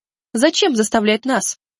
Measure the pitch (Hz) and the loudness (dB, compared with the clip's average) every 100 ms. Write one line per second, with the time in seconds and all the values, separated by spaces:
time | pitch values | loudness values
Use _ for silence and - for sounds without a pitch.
0 | _ _ _ 226 302 320 403 226 214 226 | _ _ _ 0 0 2 0 0 0 0
1 | 214 220 262 233 - - _ | 0 0 0 -2 -4 -10 _